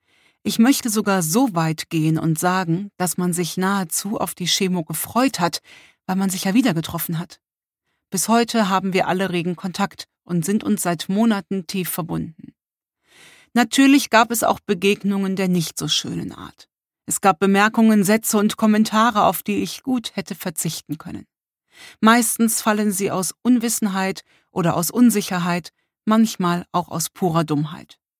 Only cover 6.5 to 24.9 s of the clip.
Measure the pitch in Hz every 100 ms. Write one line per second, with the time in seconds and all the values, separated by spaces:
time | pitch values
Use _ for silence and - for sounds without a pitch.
6.5 | 214 240 165 160 165 - 165 170 - _
7.5 | _ _ _ _ _ _ 185 - 233 233
8.5 | 233 190 190 190 185 - 185 190 175 170
9.5 | 170 190 170 202 - - _ - 175 165
10.5 | 214 - 208 180 170 - 196 233 202 -
11.5 | 190 165 190 170 - 170 165 165 - -
12.5 | - _ _ _ _ _ _ - - _
13.5 | 233 240 - 269 277 - 220 233 233 -
14.5 | 202 - 185 196 202 196 196 196 190 190
15.5 | 180 160 - 151 - - 165 - - -
16.5 | - - _ _ _ - - 196 185 196
17.5 | 196 214 226 220 214 190 220 - 214 208
18.5 | - 214 214 214 214 233 214 175 170 -
19.5 | 196 190 - - 254 - - - 185 180
20.5 | - 170 - - 147 - - - _ _
21.5 | _ _ - - - 220 240 226 - 226
22.5 | - 226 208 214 190 196 170 185 - 233
23.5 | 247 233 - 214 190 190 196 - _ _
24.5 | - 170 - 170